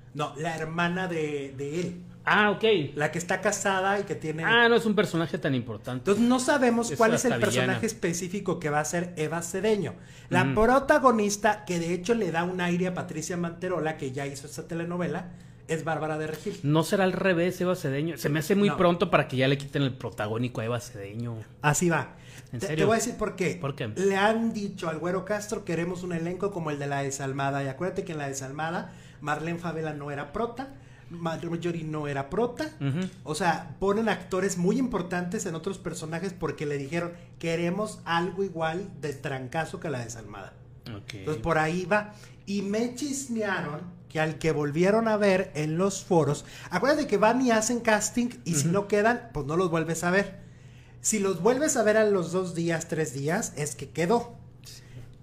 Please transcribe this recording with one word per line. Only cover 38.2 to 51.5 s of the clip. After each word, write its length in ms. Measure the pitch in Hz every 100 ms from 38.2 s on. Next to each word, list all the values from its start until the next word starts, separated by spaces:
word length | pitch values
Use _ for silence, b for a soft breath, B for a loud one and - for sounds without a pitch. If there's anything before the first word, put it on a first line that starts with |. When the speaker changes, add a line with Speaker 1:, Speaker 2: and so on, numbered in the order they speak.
| 180 185
Speaker 1:
igual 460 | 196 165 160 170 202 151
de 140 | 147
trancazo 640 | 131 151 135 127 160 156 -
que 100 | 170
La 100 | 131
Desalmada". 500 | 113 113 104 104 92 - - - -
Speaker 2:
Ok. 200 | 107 -
Speaker 1:
Entonces 280 | 107 95 151
por 160 | 143 160
ahí 280 | 156 175 175
va. 280 | 208 208 B B B -
Y 180 | 202
me 320 | 196 208 240 -
chismearon 840 | 294 254 - 226 208 185 147 151 175 - -
que 100 | 160
al 180 | 156 156
que 140 | 160
volvieron 560 | 147 147 143 185 214 226
a 100 | 214
ver 340 | 202 185 190 -
en 220 | 151 160
los 260 | 196 196
foros, 420 | - 175 143 143 - B B
acuérdate 380 | 180 240 302 285
que 100 | 202
van 240 | 214 240
y 80 | 254
hacen 280 | 226 220 240
casting 500 | 226 214 202 - 240 -
y 120 | - 156
si 100 | 143
Speaker 2:
Ujú. 60 |
Speaker 1:
no 140 | 196 202
quedan, 420 | 208 214 240 -
pues 120 | - 135
no 80 | 160
los 140 | 185
vuelves 320 | 165 160 165
a 80 | 175
ver. 300 | 185 202 - B B B B B B
Si 180 | - 214
los 220 | 196 170
vuelves 360 | 185